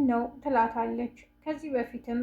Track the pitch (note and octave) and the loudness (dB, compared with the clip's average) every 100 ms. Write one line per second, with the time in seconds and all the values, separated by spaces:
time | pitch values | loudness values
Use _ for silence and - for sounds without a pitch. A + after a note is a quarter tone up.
0 | C4+ A#3 B3 - D4 B3+ A3+ A#3 A#3 A#3 | 4 4 0 -4 0 4 4 0 -2 -2
1 | A#3+ - - _ D#4 D4 D#4 C4 A#3 A#3 | -4 -8 -20 _ -6 -6 -2 -2 -2 -6
2 | - A#3+ | -6 -4